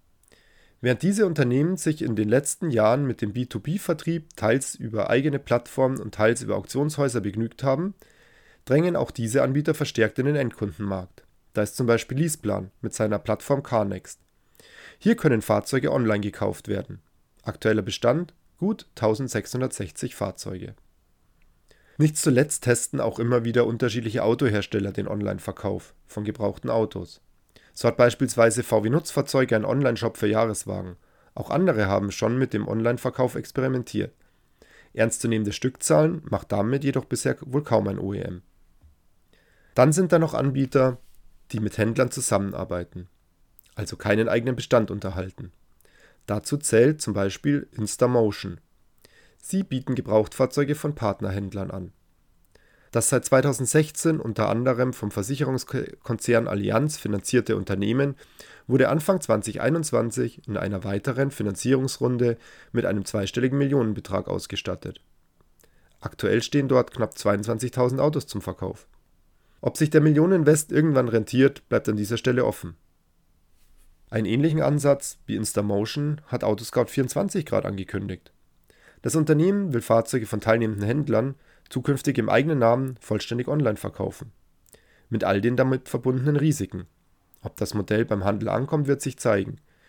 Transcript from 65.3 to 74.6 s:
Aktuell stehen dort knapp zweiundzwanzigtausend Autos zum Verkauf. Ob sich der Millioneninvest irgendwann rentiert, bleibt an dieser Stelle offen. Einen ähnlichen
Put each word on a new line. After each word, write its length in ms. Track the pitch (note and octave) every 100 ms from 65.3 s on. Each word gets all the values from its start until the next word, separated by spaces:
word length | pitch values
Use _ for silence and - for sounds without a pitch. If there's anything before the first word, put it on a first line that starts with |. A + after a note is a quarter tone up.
| _ _ _ _ _ _ _
Aktuell 400 | - - G2+ G#2+
stehen 260 | - D3 C3+
dort 240 | B2+ A#2+
knapp 260 | - G#2+ -
zweiundzwanzigtausend 840 | G#2 G2+ G#2 A2+ B2 B2+ B2 C3
Autos 260 | D3 D3+ -
zum 140 | G#2
Verkauf. 460 | F#2+ - F#2+ G2 - _ _ _ _ _ _ _
Ob 140 | - -
sich 140 | D#3
der 120 | D#3
Millioneninvest 680 | D3+ D3+ E3+ F#3+ D3 D#3 -
irgendwann 380 | D3 D#3+ C3+ B2
rentiert, 580 | A2+ - B2+ C#3 C#3 -
bleibt 220 | A#2 -
an 80 | G#2+
dieser 200 | G#2 A#2
Stelle 280 | C3 B2 A#2
offen. 300 | - F2 D#2 _ _ _ _ _ _ _ _ _ - - _ _
Einen 160 | A#2 G2
ähnlichen 360 | A#2 D#3 D#3